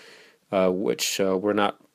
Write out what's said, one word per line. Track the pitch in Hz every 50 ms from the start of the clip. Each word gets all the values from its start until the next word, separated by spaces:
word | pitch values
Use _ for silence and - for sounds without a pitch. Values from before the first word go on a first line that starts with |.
| - - - - - - _ _ _ _
uh, | 104 95 92 92
which, | 92 92 110 120 - - - - - -
uh, | 98 95 95
were | 92 98 104
not, | 101 104 101 104 - - - _